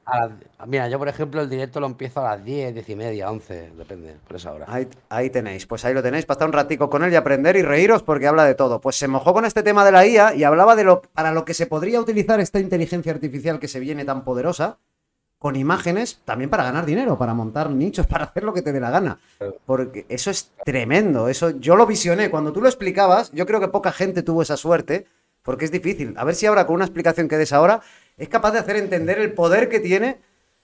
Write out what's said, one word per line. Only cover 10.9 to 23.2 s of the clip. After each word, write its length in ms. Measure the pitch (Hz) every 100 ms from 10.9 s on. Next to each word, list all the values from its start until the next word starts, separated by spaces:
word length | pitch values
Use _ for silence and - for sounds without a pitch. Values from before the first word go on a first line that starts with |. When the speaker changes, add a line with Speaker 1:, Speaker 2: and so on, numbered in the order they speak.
| 180
Speaker 2:
para 300 | - - 160
lo 120 | 160
que 100 | 160
se 120 | 165 165
podría 320 | 156 185 233
utilizar 380 | 226 214 202 220
esta 220 | 175 196
inteligencia 500 | 190 180 151 175 165
artificial 480 | 151 151 135 156 151
que 80 | 147
se 140 | 131
viene 240 | 135 147
tan 180 | 143 135
poderosa, 560 | 127 123 151 180 175 - _ _ _ _ _ _
con 140 | 147 135
imágenes, 640 | 139 180 175 185 240 - -
también 240 | 117 139
para 140 | 202
ganar 200 | 127 143
dinero, 320 | 156 180 262 147
para 160 | 120
montar 380 | 117 113 123 156
nichos, 360 | 135 180 - -
<laughs> 0 |
para 200 | - 151
hacer 180 | -
lo 80 | 214
que 80 | 180
te 120 | 156
dé 40 | 139
la 100 | 120
gana. 280 | 160 175 - _ _
Speaker 1:
Claro. 180 | 101 92
Speaker 2:
Porque 400 | - 131 127 104 -
eso 200 | 123 196
es 200 | 190 - - -
tremendo. 640 | 131 117 165 208 131 117
Eso 180 | 135 170
yo 280 | 139 127 190
lo 100 | 226
visioné. 420 | 208 175 175 208
Cuando 220 | 156 151
tú 80 | 160
lo 80 | 254
explicabas, 640 | 247 190 180 190 196